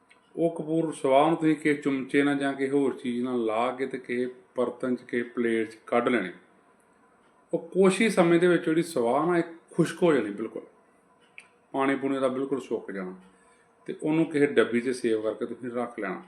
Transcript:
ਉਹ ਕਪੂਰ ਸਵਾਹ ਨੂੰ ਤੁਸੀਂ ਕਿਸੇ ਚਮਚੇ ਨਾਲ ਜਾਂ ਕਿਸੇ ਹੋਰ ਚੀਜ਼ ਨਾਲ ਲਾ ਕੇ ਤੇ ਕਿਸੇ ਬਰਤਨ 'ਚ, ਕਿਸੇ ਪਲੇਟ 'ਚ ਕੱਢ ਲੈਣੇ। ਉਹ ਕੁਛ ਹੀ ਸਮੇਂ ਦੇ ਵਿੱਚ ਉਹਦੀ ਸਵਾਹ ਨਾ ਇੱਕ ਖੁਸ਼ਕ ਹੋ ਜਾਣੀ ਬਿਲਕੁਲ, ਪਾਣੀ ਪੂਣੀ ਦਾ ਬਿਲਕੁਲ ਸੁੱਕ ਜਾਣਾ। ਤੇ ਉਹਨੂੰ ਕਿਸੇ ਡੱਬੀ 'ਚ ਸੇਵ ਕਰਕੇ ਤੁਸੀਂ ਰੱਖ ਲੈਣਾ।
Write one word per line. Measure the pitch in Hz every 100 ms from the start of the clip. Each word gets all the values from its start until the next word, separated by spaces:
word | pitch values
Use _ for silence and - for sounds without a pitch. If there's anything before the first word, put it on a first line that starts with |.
| _ _ _ -
ਉਹ | 165 165
ਕਪੂਰ | 151 160 160
ਸਵਾਹ | 147 135 135 156
ਨੂੰ | 165
ਤੁਸੀਂ | 156 151
ਕਿਸੇ | 151 143
ਚਮਚੇ | 147 135 127 143
ਨਾਲ | 143 139
ਜਾਂ | 139
ਕਿਸੇ | 131 135
ਹੋਰ | 143 135
ਚੀਜ਼ | - 127 120
ਨਾਲ | 127 123 110
ਲਾ | 110 123
ਕੇ | 127 131
ਤੇ | 127
ਕਿਸੇ | - 123 123 - - -
ਬਰਤਨ | 120 - 127 123
'ਚ, |
ਕਿਸੇ | - 120
ਪਲੇਟ | 120 - 117 113 110
'ਚ | - -
ਕੱਢ | 120 123
ਲੈਣੇ। | 120 92 87 _ _ _ _ _ _ _ _ _ _ -
ਉਹ | 165
ਕੁਛ | - 180 190 190
ਹੀ | 226
ਸਮੇਂ | 190 170 170
ਦੇ | 180
ਵਿੱਚ | 170 170
ਉਹਦੀ | 160
ਸਵਾਹ | 165 - 117 135 165
ਨਾ | 175
ਇੱਕ | 165 - _
ਖੁਸ਼ਕ | - 156 -
ਹੋ | 175
ਜਾਣੀ | 143 104
ਬਿਲਕੁਲ, | 104 110 - - _ _ _ _ _ _ - - _ _
ਪਾਣੀ | 135 135 131
ਪੂਣੀ | 135 135
ਦਾ | 131
ਬਿਲਕੁਲ | 127 139 135
ਸੁੱਕ | - 113 -
ਜਾਣਾ। | 98 92 92 - _ _ _ _ _ -
ਤੇ | -
ਉਹਨੂੰ | 151 160 156
ਕਿਸੇ | 151 143
ਡੱਬੀ | 135 - 120
'ਚ | 123
ਸੇਵ | 123 120 110
ਕਰਕੇ | 107 107 120
ਤੁਸੀਂ | 117 123
ਰੱਖ | 120 117 -
ਲੈਣਾ। | 98 90